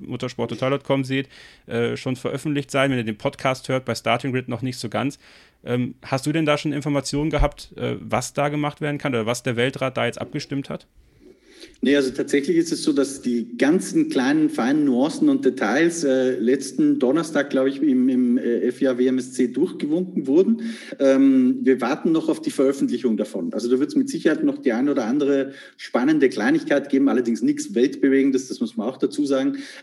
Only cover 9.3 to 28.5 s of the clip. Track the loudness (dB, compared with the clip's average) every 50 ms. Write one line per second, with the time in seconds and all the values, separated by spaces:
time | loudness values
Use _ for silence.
9.3 | -4 -2 -2 -4 0 0 0 0 0 -2 -6 -4 -2 -2 -2 -2 -2 -6 -10 -8
10.3 | -8 -10 -8 -4 -6 -6 -6 -6 -10 -12 -12 _ _ -20 _ _ _ _ -20 -20
11.3 | -20 _ _ _ -20 -20 -20 -20 -8 _ 2 4 4 4 2 0 -2 -4 -2 0
12.3 | 0 0 2 2 2 2 2 0 -2 -2 0 0 2 2 0 0 -4 -6 -4 -2
13.3 | -2 -2 -2 -4 -2 0 2 4 4 2 0 0 0 0 0 2 0 0 2 2
14.3 | 2 2 2 0 0 0 0 0 2 2 2 2 2 2 2 0 0 2 2 2
15.3 | 2 4 2 0 0 2 -2 0 2 2 2 2 0 0 0 2 2 2 2 2
16.3 | 0 2 2 2 2 0 -2 -6 0 2 2 4 4 4 2 2 2 0 0 0
17.3 | -2 -2 -2 0 0 2 2 0 0 0 2 2 4 4 4 4 4 2 2 2
18.3 | 2 2 2 0 0 0 0 -2 0 0 0 0 2 2 2 2 2 0 -4 -6
19.3 | -2 0 0 0 2 0 -2 -2 -2 -6 -4 -2 0 -2 -2 -2 -4 -4 -2 2
20.3 | 4 4 4 4 2 0 -2 -8 -10 -12 -14 -16 -4 2 4 4 6 6 6 6
21.3 | 6 6 4 4 2 2 4 2 2 4 2 -2 -2 -2 0 0 0 2 2 0
22.3 | -2 -2 -4 -6 0 2 2 2 2 0 -2 -2 -2 -2 0 0 0 0 -2 -4
23.3 | -6 -6 -6 -6 -6 -4 0 0 2 2 0 0 0 0 0 0 -4 0 0 0
24.3 | 2 2 0 -2 -2 0 -2 0 0 2 0 0 0 0 0 0 0 0 2 2
25.3 | 2 0 0 -4 -8 -16 -20 -20 _ _ -16 -4 -2 0 2 2 4 4 4 4
26.3 | 2 2 0 2 2 2 2 2 0 0 0 2 2 2 4 4 2 2 2 0
27.3 | -2 0 0 0 0 0 -4 -4 0 2 2 2 2 0 2 4 4 4 4 2
28.3 | 2 0 -2 -4